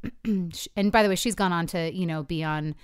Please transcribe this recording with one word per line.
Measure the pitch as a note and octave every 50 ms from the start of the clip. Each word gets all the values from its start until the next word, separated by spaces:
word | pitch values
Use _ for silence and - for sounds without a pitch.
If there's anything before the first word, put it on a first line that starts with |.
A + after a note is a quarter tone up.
<clears throat> | - B3 - - - A3+ G#3 F#3+ F3+ E3+
sh-, | D#3+ - - - -
and | G3+ G3 G#3
by | G3 A3+ G#3+
the | G3+
way, | F#3+
she's | F3+ - B3 G3+
gone | - G3+ F#3
on | F3 E3+ E3+ D#3+
to, | - F3+ E3 E3 -
you | F#3 F3+
know, | E3+ D#3+ D#3 D3+
be | - E3+ D#3
on | D#3+ D#3 D3+ D3+ D3+ D#3 D3+ -